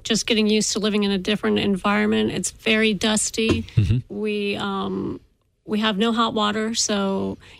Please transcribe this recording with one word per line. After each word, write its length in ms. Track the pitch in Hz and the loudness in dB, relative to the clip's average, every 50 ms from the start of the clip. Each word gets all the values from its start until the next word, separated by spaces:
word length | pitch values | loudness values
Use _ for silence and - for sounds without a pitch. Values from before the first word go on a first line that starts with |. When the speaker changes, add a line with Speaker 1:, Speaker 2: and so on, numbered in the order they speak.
| - | -2
Speaker 1:
just 220 | - 226 202 - | -2 0 0 0
getting 220 | - 240 214 214 208 | 2 2 2 2 4
used 260 | 214 214 202 - - | 2 2 2 0 -2
to 60 | 214 | -2
living 240 | 190 214 202 214 208 | 0 0 0 0 2
in 80 | 202 | 2
a 60 | 202 190 | 0 0
different 400 | 180 - 208 196 - 220 208 208 | 0 -2 -2 0 0 0 0 2
environment. 720 | - 202 196 180 - 208 202 208 214 214 220 220 214 214 | 2 0 0 0 0 0 2 2 2 2 2 2 0 0
It's 200 | - - 185 - | -2 -4 -4 -6
very 420 | - - - 220 220 220 220 220 208 | -8 -6 -2 0 2 2 2 2 2
dusty. 680 | 175 - 220 214 208 - - - - 220 226 226 233 220 - - | 0 0 0 0 0 0 -2 -2 0 0 2 0 0 -2 -2 0
Speaker 2:
Mm-hmm. 220 | - 104 - 113 127 - - | 2 2 4 2 0 -2 -4
Speaker 1:
We, 460 | 202 202 214 214 208 208 202 202 202 | -6 -4 -4 -2 -2 -2 -2 -2 -2
um, 640 | 214 196 202 196 196 190 196 190 196 196 - - - - _ _ _ _ _ _ _ _ | -2 -4 -4 -4 -4 -4 -4 -4 -4 -4 -6 -6 -8 -12 _ _ _ _ _ _ _ _
we 160 | - 214 208 | -4 -2 0
have 180 | 220 220 214 185 | 2 2 2 2
no 120 | 226 233 | 0 0
hot 220 | 226 233 233 220 220 | 2 2 0 0 0
water, 400 | 220 208 208 208 220 220 220 233 | 0 0 0 0 -2 -2 -2 -2
so 640 | - - - 208 202 196 196 196 196 196 196 196 - - - - - | -2 -2 0 0 0 0 0 0 -2 -2 -4 -6 -8 -12 -20 -20 -14